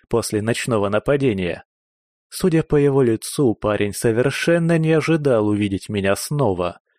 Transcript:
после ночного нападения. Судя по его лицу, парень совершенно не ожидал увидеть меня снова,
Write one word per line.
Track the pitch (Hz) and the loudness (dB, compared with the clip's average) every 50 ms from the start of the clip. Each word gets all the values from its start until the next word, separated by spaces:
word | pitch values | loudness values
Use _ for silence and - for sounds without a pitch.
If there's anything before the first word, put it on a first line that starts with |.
| _ | _
после | - - 113 104 - 110 104 | -4 -2 -2 -2 -2 -4 -2
ночного | 104 113 120 - - 135 120 104 101 | -2 -2 -4 -4 -2 -2 0 0 0
нападения. | 101 104 104 - 123 143 143 139 131 104 95 90 85 - - - _ _ _ _ _ _ _ _ _ _ _ _ _ | 0 -2 -2 0 0 0 0 0 0 0 -2 -4 -4 -6 -8 -12 _ _ _ _ _ _ _ _ _ _ _ _ _
Судя | - - - 185 165 160 151 | -6 -2 0 0 2 0 0
по | - 151 | 2 2
его | 147 143 143 135 139 | 2 4 4 4 4
лицу, | 131 117 113 107 - - - - 147 117 101 | 4 2 2 0 -4 -6 -2 0 0 0 0
парень | - - 104 104 101 104 101 | 0 -2 -2 0 0 -2 -4
совершенно | 98 - - 120 110 113 127 139 - - - 170 170 170 165 165 170 | -4 -2 -2 0 2 2 0 0 -2 -2 0 0 0 2 2 2 0
не | 160 160 156 160 | 2 2 2 2
ожидал | 156 - - 165 160 147 139 123 110 107 104 | 2 2 0 0 0 2 2 2 2 2 2
увидеть | 104 101 104 98 98 92 - - | 0 0 0 -2 -2 -4 -6 -6
меня | 107 101 95 98 101 | -4 -2 0 0 0
снова, | - - - 147 147 135 107 92 87 87 87 85 - _ _ _ | -2 -4 -4 -2 0 0 0 0 0 -2 -4 -6 -10 _ _ _